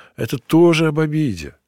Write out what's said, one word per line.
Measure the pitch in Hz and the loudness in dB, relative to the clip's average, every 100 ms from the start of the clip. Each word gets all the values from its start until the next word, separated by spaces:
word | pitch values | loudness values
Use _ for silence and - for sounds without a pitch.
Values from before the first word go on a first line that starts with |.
| _ - | _ -10
Это | 123 110 | -8 -8
тоже | - 160 170 160 160 | 0 4 4 4 0
об | 151 | -2
обиде. | 156 156 147 90 71 - | -2 -2 -4 -6 -12 -18